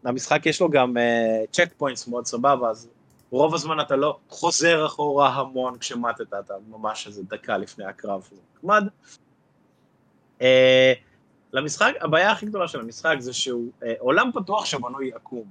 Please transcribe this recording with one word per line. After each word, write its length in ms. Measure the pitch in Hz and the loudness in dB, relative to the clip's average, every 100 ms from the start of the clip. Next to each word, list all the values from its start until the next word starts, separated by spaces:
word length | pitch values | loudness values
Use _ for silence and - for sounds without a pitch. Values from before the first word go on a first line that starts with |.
המשחק 420 | 120 127 - 151 160 | -4 -4 0 2 2
יש 140 | 151 | 2
לו 100 | 175 | 4
גם, 280 | 147 123 120 | 4 4 2
אה, 440 | 120 117 113 110 110 | 2 4 2 0 -2
צ'ק 160 | - 170 _ | 0 0 _
פוינטס 300 | 139 123 - | -6 -6 -8
מאוד 180 | 120 117 | -8 -6
סבבה, 440 | 120 135 135 120 | 0 2 2 0
אז 180 | 110 - _ _ _ _ | -4 -12 _ _ _ _
רוב 240 | 127 151 | 0 2
הזמן 260 | 165 151 156 | 2 -2 -4
אתה 160 | 147 135 | 0 0
לא 220 | 147 - _ | 0 -4 _
חוזר 580 | - 165 - 170 165 151 | -4 -2 2 2 2 0
אחורה 420 | - 147 139 139 | -2 -2 4 4
המון 500 | 131 131 131 127 120 | 2 -4 -4 -4 -6
כשמטת, 560 | - 120 120 117 113 | -10 -6 -4 -6 -8
אתה 200 | 101 98 98 107 | -8 -10 -14 -14
ממש 360 | 110 107 110 104 | -8 -8 -8 -12
איזה 160 | 104 | -14
דקה 360 | 95 104 - 104 | -14 -14 -6 -6
לפני 260 | 104 - | -6 -12
הקרב, 440 | 98 95 104 98 - | -14 -12 -8 -8 -8
זה 60 | 98 _ _ | -20 _ _
נחמד. 280 | - 208 202 _ _ - _ _ _ _ _ _ _ _ _ _ _ _ | 0 2 2 _ _ -20 _ _ _ _ _ _ _ _ _ _ _ _
אה, 500 | 127 131 127 131 131 127 _ _ _ _ _ | 4 6 8 8 6 4 _ _ _ _ _
למשחק, 400 | 131 151 - 220 - | -6 -6 0 0 0
הבעיה 300 | 160 156 190 | 0 2 2
הכי 160 | 214 208 | 0 -4
גדולה 220 | 208 170 | -6 -6
של 120 | 139 | -6
המשחק 360 | 113 113 160 151 | -12 -6 -2 -2
זה 140 | 123 | -4
שהוא, 360 | 123 135 120 120 _ | -6 -4 -4 -8 _
אה, 120 | 120 113 | -8 -4
עולם 320 | 123 170 254 | 0 2 2
פתוח 300 | 240 180 214 | -2 -4 -4
שבנוי 460 | - 143 123 131 135 | -4 -8 -8 -8 -10
עקום. 300 | 117 - 123 104 | -10 -14 -14 -14